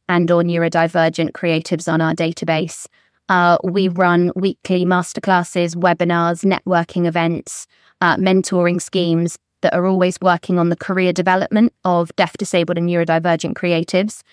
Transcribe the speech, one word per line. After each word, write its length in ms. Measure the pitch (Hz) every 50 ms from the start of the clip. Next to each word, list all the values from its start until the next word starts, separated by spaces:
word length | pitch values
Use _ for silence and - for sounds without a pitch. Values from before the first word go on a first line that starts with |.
| _ -
and 200 | 180 175 170 170
or 140 | 175 170 170
neurodivergent 880 | 170 170 165 165 165 165 170 165 165 - 170 165 160 165 - 165 -
creatives 600 | - - - 170 160 160 165 - - 156 - 170
on 100 | 160 160
our 120 | 165 160 160
database. 720 | 165 165 165 170 - - 160 160 156 180 165 - - - - _ _ _ _ _ _ _ -
Uh, 280 | 185 180 175 175 175 - -
we 240 | 190 175 202 190
run 460 | 185 175 180 185 175 175 175 175 175 -
weekly 480 | 185 190 196 - _ - - 185 180 180
masterclasses, 920 | 180 185 180 175 - - 226 - 196 185 175 170 - - 185 175 170 165
webinars, 680 | 175 175 180 170 165 175 170 170 170 170 170 175 170 -
networking 640 | 190 185 - - 175 180 170 170 - - 180 175
events, 580 | 170 165 170 165 165 170 147 - - - - - _ _ _ _ _ _ -
uh, 160 | 180 170 147
mentoring 640 | - 190 190 185 190 - - 190 180 175 175 180 175
schemes 580 | - - - 190 175 170 165 165 170 170 - - _ _ _ -
that 120 | - - -
are 120 | 180 175
always 340 | 190 190 185 180 185 185 -
working 380 | 180 185 175 170 - - 185 175
on 80 | 170
the 80 | 170 175
career 380 | - - - 185 185 185 180 175
development 580 | 185 170 185 185 190 160 - - 214 233 226 _ _ -
of 280 | 185 175 170 170 170 -
deaf, 180 | - 185 - -
disabled 420 | - 202 - - 175 170 165 175
and 120 | 170 170 175
neurodivergent 640 | 175 170 170 165 165 165 165 180 165 160 - 165 -
creatives. 680 | - - 175 170 165 165 - - 185 202 214 - - - _